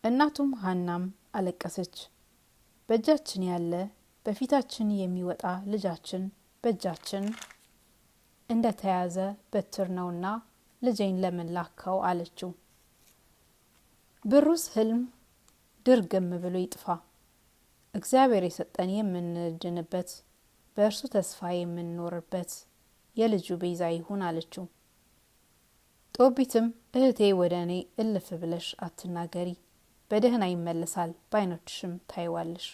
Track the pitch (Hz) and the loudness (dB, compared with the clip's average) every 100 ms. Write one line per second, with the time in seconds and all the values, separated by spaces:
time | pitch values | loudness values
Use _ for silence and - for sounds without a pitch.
0 | 226 247 294 294 277 254 185 180 175 175 | 2 4 4 4 -2 0 0 0 0 -2
1 | 185 196 _ 220 185 180 185 - 175 - | -4 -8 _ -2 -2 -2 -8 -6 -8 -10
2 | - _ _ _ _ _ _ _ - 226 | -20 _ _ _ _ _ _ _ 0 2
3 | 226 302 - 185 185 175 170 175 196 _ | 4 2 2 -4 -2 -2 -2 -2 -4 _
4 | _ _ - 202 262 285 254 - 214 202 | _ _ -6 -4 2 2 0 -2 0 0
5 | 185 180 180 - 190 185 202 208 190 165 | -2 -2 -4 -4 -4 -4 -4 -2 -2 -4
6 | - 185 190 - _ _ 240 185 190 165 | -6 -6 -6 -8 _ _ -2 0 -4 -6
7 | - 196 202 226 - - _ _ _ _ | -6 -4 -4 -6 -12 -20 _ _ _ _
8 | _ _ _ _ _ 233 233 202 190 180 | _ _ _ _ _ 2 2 2 0 0
9 | 180 175 190 202 _ 208 190 - 185 180 | 0 -2 -4 -6 _ -2 -2 -4 -4 -2
10 | 180 175 180 220 - _ _ _ 247 214 | -4 -4 -4 -4 -8 _ _ _ -2 2
11 | 196 185 185 175 170 175 170 - - 190 | 0 2 0 -2 -4 -6 -6 -8 -2 0
12 | 185 175 170 - 185 175 _ _ _ _ | 0 0 -4 -10 -12 -12 _ _ _ _
13 | _ _ _ _ _ _ _ _ _ _ | _ _ _ _ _ _ _ _ _ _
14 | _ _ 214 269 302 330 - - 220 233 | _ _ 4 6 8 4 0 0 2 2
15 | 247 _ _ _ _ _ _ _ - 254 | -2 _ _ _ _ _ _ _ 6 6
16 | 170 190 180 175 180 180 185 - - 170 | 6 0 0 -4 -4 -2 -4 -6 -4 -6
17 | _ _ _ _ _ _ _ _ _ 208 | _ _ _ _ _ _ _ _ _ -10
18 | - 262 262 214 180 - - - 185 196 | 2 6 8 6 2 -4 -8 -2 0 0
19 | 214 180 175 170 170 165 180 175 170 185 | 0 -2 -4 -4 -4 -4 -4 -4 -4 -4
20 | 175 - _ _ _ _ _ - 208 208 | -4 -12 _ _ _ _ _ 2 2 2
21 | 269 214 175 - 180 180 175 170 170 170 | -2 -2 -2 -6 -4 -2 -2 -4 -6 -6
22 | 170 175 165 185 175 - - _ _ _ | -6 -6 -6 -6 -6 -12 -16 _ _ _
23 | _ - 226 208 180 175 180 170 170 170 | _ 0 2 2 0 -2 -2 -2 -2 -2
24 | 165 202 180 165 160 - 175 _ _ _ | -4 -4 -2 -4 -6 -12 -12 _ _ _
25 | _ _ _ _ _ _ _ _ _ _ | _ _ _ _ _ _ _ _ _ _
26 | _ - 254 254 254 226 233 226 _ 254 | _ 4 4 6 2 2 0 -2 _ 2
27 | 262 233 202 190 175 175 175 180 - - | 4 6 4 4 2 2 -2 -4 -6 -4
28 | 220 202 - 170 170 175 - - 175 - | 0 0 -4 -8 -4 -6 -6 -8 -10 -10
29 | 185 170 170 175 180 175 _ _ _ _ | -8 -6 -6 -4 -6 -8 _ _ _ _
30 | _ 214 240 240 185 175 170 165 165 - | _ 4 4 4 2 0 -2 -2 -4 -2
31 | 170 170 _ 214 190 165 - - 185 180 | -4 -6 _ 0 0 -4 -10 -10 -8 -10
32 | _ - 170 170 165 175 - | _ -8 -4 -4 -6 -8 -12